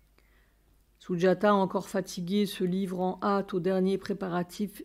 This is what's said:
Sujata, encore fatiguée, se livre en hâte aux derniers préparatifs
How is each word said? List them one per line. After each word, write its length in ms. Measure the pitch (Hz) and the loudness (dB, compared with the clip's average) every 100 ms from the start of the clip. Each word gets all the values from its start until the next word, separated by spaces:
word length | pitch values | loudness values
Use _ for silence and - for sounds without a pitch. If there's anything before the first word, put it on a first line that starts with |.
| _ _ _ _ _ _ _ _ _ _ | _ _ _ _ _ _ _ _ _ _
Sujata, 560 | - 180 185 180 208 | -6 2 4 4 4
encore 340 | 202 190 190 185 | 4 2 0 -4
fatiguée, 560 | 196 185 - 175 202 | -4 -4 -6 -2 0
se 200 | 202 - | 0 0
livre 360 | 185 185 196 180 | -2 0 -2 -2
en 200 | 185 180 | -2 -2
hâte 320 | 208 202 196 | 0 0 0
aux 60 | 190 | -2
derniers 360 | 170 190 185 190 | 0 2 2 0
préparatifs 880 | - 185 190 175 175 - 208 - | -2 -6 -2 -2 -4 -4 -6 -6